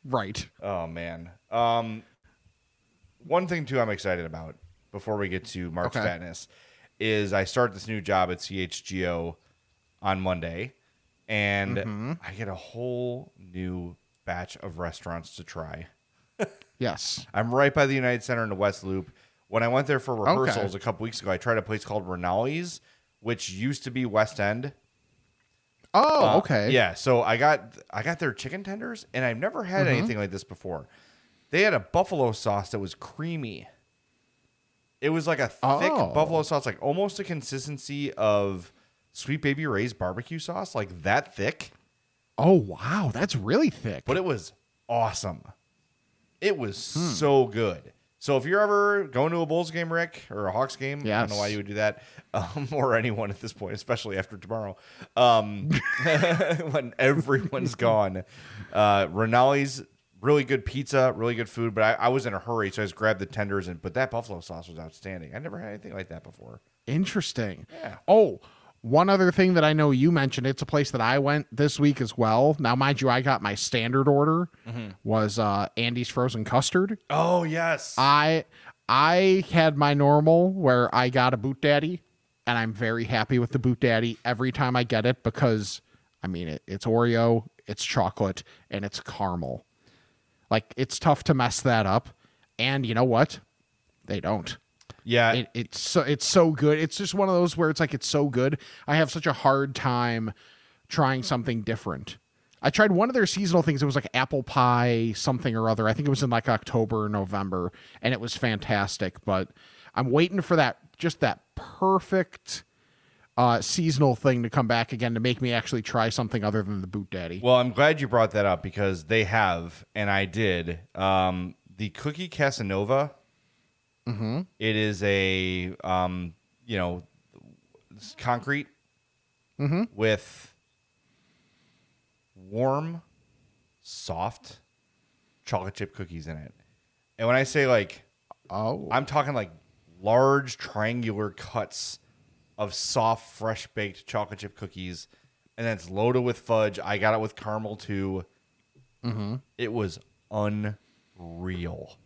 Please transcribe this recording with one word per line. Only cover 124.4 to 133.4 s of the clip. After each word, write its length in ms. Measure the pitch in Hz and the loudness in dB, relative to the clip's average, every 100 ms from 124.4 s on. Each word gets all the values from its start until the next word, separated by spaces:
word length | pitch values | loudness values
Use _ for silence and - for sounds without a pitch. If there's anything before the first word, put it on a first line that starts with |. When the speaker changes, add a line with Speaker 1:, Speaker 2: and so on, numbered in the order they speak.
| 180 _ | -6 _
Speaker 2:
It 180 | 110 107 | -2 0
is 260 | 107 95 | 0 0
a, 720 | 101 98 95 92 92 92 90 - | 0 2 2 0 -2 -4 -6 -8
um, 480 | 90 92 92 90 87 85 _ _ | -2 0 0 -4 -8 -12 _ _
you 140 | 120 104 | -8 -4
know, 240 | 90 87 - _ _ - - _ _ _ _ 107 | -4 -6 -12 _ _ -20 -20 _ _ _ _ -20
s-, 180 | - - | -20 -8
concrete 500 | 123 120 107 143 - _ _ _ _ _ _ _ _ - | -4 -2 -2 -4 -6 _ _ _ _ _ _ _ _ -6
Speaker 1:
Mm-hmm. 220 | 139 165 226 | -2 0 -2
Speaker 2:
with 600 | 101 110 104 - - - _ _ _ _ _ _ _ _ _ _ _ _ _ _ _ _ _ _ | 0 0 0 -4 -20 -20 _ _ _ _ _ _ _ _ _ _ _ _ _ _ _ _ _ _
warm, 680 | 95 92 107 131 139 160 170 _ _ _ _ | _ -8 0 0 0 -4 -10 _ _ _ _